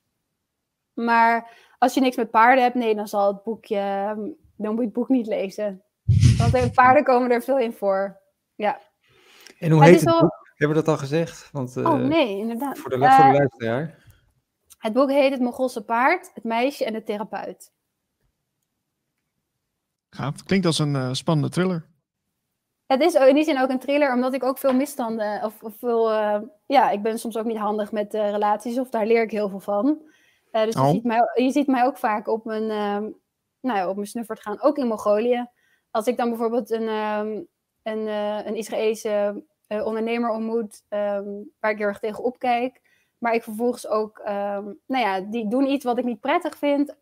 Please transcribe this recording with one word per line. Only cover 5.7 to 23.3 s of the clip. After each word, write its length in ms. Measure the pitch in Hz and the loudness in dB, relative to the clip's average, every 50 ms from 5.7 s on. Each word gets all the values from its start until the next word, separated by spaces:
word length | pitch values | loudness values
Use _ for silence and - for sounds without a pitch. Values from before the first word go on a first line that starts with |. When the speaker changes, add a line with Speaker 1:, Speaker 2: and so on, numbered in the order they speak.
| 190 185 _ _ _ _ _ - - - - - - | -8 -10 _ _ _ _ _ 2 4 6 6 6 6
Speaker 1:
Want 140 | - 226 233 | 4 2 2
de 180 | - 254 247 247 - | 2 2 0 2 4
paarden 300 | 262 254 254 262 302 254 | 6 6 8 8 6 6
komen 280 | 262 254 240 254 247 | 4 4 4 4 2
er 100 | 240 240 240 | 0 0 0
veel 160 | 262 269 269 | 0 0 0
in 140 | 233 233 233 | 0 -2 -4
voor. 480 | - 202 196 190 190 196 196 185 - _ _ _ _ _ _ _ | -4 -2 0 0 0 -2 -4 -8 -14 _ _ _ _ _ _ _
Ja. 240 | - 214 202 - - - _ _ _ _ _ _ _ _ _ - - - - - _ | -4 -4 -4 -4 -6 -12 _ _ _ _ _ _ _ _ _ -20 -20 -20 -20 -14 _
Speaker 2:
En 120 | 175 160 | 0 4
hoe 80 | 160 156 | 6 8
Speaker 1:
Het 100 | 156 165 | 10 10
Speaker 2:
heet 100 | 185 165 | 8 8
Speaker 1:
is 40 | 156 | 6
Speaker 2:
het 60 | 165 | 4
Speaker 1:
wel 100 | 165 330 | 4 4
Speaker 2:
boek? 220 | - 170 - - - - _ | 4 2 2 -4 -14 -20 _
Hebben 220 | _ 147 147 156 | _ -2 0 2
we 60 | 156 151 | 0 2
dat 100 | 160 151 | 2 0
al 60 | 143 | -2
gezegd? 500 | 143 135 147 165 165 165 - - - - | -2 -2 -2 -2 -2 -4 -8 -16 -20 -12
Want, 260 | - 143 127 127 127 | -8 -8 -8 -6 -6
Speaker 1:
Oh, 80 | 127 123 | -2 0
Speaker 2:
eh, 220 | - - 135 - | 0 0 0 0
Speaker 1:
nee, 300 | 269 320 330 277 214 196 | 0 0 0 0 0 -2
inderdaad. 400 | 202 220 233 233 233 285 269 247 - | -6 -6 -6 -6 -6 -6 -8 -8 -10
Speaker 2:
voor 100 | - 123 | -8 -6
de 80 | 127 | 0
lu-, 140 | 123 139 - | 2 6 6
voor 120 | 269 269 - | 8 8 8
de 60 | 139 | 6
Speaker 1:
Eh, 40 | 135 | 6
Speaker 2:
luisteraar. 680 | 143 143 131 - - 117 113 117 131 165 - - _ _ - - _ _ _ _ _ _ _ _ _ _ _ - _ | 4 2 0 -2 -4 -4 -4 -4 -4 -4 -8 -12 _ _ -20 -20 _ _ _ _ _ _ _ _ _ _ _ -18 _
Speaker 1:
het 140 | - 220 208 | -6 -2 0
boek 160 | 247 285 262 | 2 2 4
heet 220 | 269 285 269 269 | 4 2 2 2
Het 80 | 277 254 | 2 0
Mongoolse 420 | 247 240 240 - 262 247 - 240 208 | -2 -4 -2 -4 -4 -4 -4 -8 -6
Paard, 460 | - 233 233 254 294 349 359 - - _ | -4 -2 2 2 2 2 0 -4 -12 _
Het 100 | 214 - | -12 -6
Meisje 420 | 226 226 233 247 285 285 - - | -4 -2 0 0 -2 -2 -4 -6
en 80 | 233 214 | -4 -4
de 100 | 220 220 | -6 -6
Therapeut. 680 | - 208 208 220 208 202 185 180 180 185 - - - _ _ _ _ _ _ _ _ _ _ _ _ _ _ _ _ _ _ _ _ _ _ _ _ _ _ _ _ _ _ _ _ _ _ _ _ _ _ _ _ _ _ _ _ _ _ _ _ | -6 -6 -6 -8 -8 -8 -10 -10 -10 -14 -16 -20 -20 _ _ _ _ _ _ _ _ _ _ _ _ _ _ _ _ _ _ _ _ _ _ _ _ _ _ _ _ _ _ _ _ _ _ _ _ _ _ _ _ _ _ _ _ _ _ _ _
Speaker 3:
Gaaf. 340 | - - 123 139 143 - - | -12 -8 -6 -6 -8 -8 -4
Klinkt 220 | - 190 196 175 | -2 0 2 2
als 140 | 170 147 - | 0 0 0
een, 160 | 151 147 143 | 0 0 0
eh, 140 | 135 131 123 127 | -2 -2 -4 -4
spannende 360 | - - - 165 147 135 127 | -4 -2 0 0 2 0 0
thriller. 360 | - 170 180 185 180 165 - - _ _ _ _ _ _ _ _ _ _ _ _ _ _ _ _ _ _ _ | -2 -2 0 0 -2 -4 -6 -12 _ _ _ _ _ _ _ _ _ _ _ _ _ _ _ _ _ _ _
Speaker 1:
Het 140 | _ 269 254 | _ 0 2
is 120 | 302 349 330 | 2 4 4
in 220 | 285 269 262 | 6 6 6